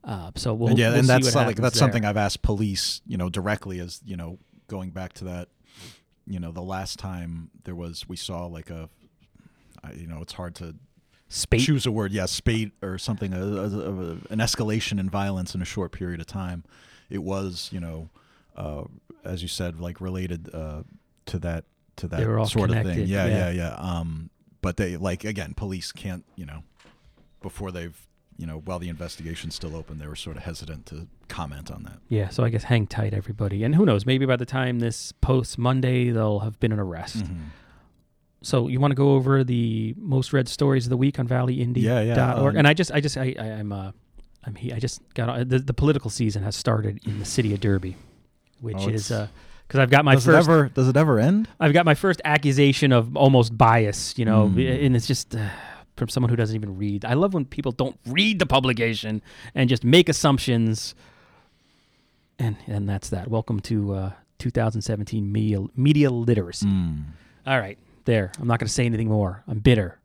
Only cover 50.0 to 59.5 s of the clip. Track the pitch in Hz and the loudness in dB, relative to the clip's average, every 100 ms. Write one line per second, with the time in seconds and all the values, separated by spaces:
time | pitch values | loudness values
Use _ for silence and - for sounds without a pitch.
50 | 147 135 123 156 160 160 139 - 127 131 | 8 6 8 8 8 6 4 2 4 6
51 | 156 117 127 202 220 - 160 151 170 147 | 6 4 4 4 0 2 4 6 6 4
52 | 196 175 151 147 143 135 143 135 143 123 | 4 0 2 2 4 6 6 6 4 4
53 | 113 139 139 131 113 113 117 117 107 101 | 4 4 6 8 4 6 6 8 4 -2
54 | - - 113 110 104 95 131 127 143 123 | -8 -2 4 6 6 4 2 2 4 2
55 | - 127 - 117 104 - - - - - | 2 -4 -2 -6 -6 -8 -16 -20 -20 -6
56 | 120 - 123 117 110 110 107 95 104 101 | -4 0 2 2 0 -2 -6 -4 -4 -4
57 | 110 131 196 185 131 - 135 120 127 - | -2 0 2 0 -4 -4 -4 -2 -4 -4
58 | 117 143 214 196 135 135 127 117 117 110 | -2 2 2 2 2 4 2 2 0 -2
59 | 110 107 - - - | -4 -6 -8 -20 -8